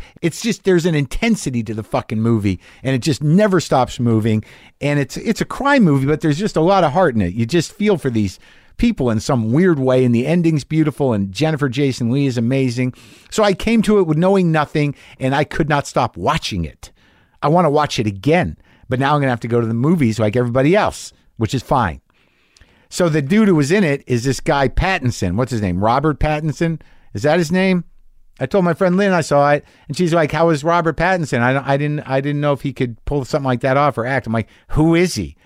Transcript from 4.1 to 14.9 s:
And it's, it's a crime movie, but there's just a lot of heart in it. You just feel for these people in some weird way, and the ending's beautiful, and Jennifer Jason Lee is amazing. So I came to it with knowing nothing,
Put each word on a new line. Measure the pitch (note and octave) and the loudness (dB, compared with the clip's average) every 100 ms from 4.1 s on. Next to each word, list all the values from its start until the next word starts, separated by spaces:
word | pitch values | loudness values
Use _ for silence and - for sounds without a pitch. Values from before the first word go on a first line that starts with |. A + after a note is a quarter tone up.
| A2 A2+ G#2+ - - - - | 2 2 0 -4 -14 -20 -6
And | C#3+ C#3+ | -2 -2
it's, | C3+ - | -4 -6
it's | - - | -4 -4
a | - | -6
crime | - C#4 C#4+ | -4 0 4
movie, | F3+ C#3 C3+ | 4 4 0
but | D3+ | 0
there's | D#3+ D3 | 0 -2
just | G#3+ F3+ | -2 0
a | |
lot | E3 G3 | 2 2
of | D#3+ | 2
heart | F3+ F3 A2+ | 2 2 2
in | |
it. | F2 | -2
You | G#2+ A#2 | -2 -2
just | F3 - | 0 -2
feel | - G#3 F#3 | -2 0 0
for | C3+ | 0
these | A2+ G2+ - - - _ - | -2 -2 -6 -20 -20 _ -2
people | A#3+ - B2 | 0 0 0
in | G#2+ | -2
some | - C3 A2 | 0 -2 0
weird | C3+ F#3 D3+ | 2 2 2
way, | B2+ B2+ | 2 2
and | B2+ | 4
the | A#2 C3+ | 2 2
ending's | F3 E3 D#3 | 0 2 0
beautiful, | - D#3 D3+ - C3+ | 0 0 0 0 -2
and | G#2+ G2 | 0 -4
Jennifer | G2 D#3 D3+ C#3+ | -2 -2 0 -2
Jason | A#2+ C#3+ A#2+ A#2 | 0 -2 -2 -2
Lee | C3+ C#3 | 0 0
is | A#2+ | -2
amazing. | A#2 C3+ C3 A#2+ B2+ - - - - | -2 0 -2 -2 -6 -8 -18 -20 -8
So | - | 0
I | G#3 | 0
came | F#3 G#3+ A#3 | 0 0 2
to | G3 G#3 | 4 2
it | E3 | 2
with | D3+ | 2
knowing | F#3 G3 F3 | 2 2 2
nothing, | D#3 C#3+ D#3 D3 | 0 0 -2 -2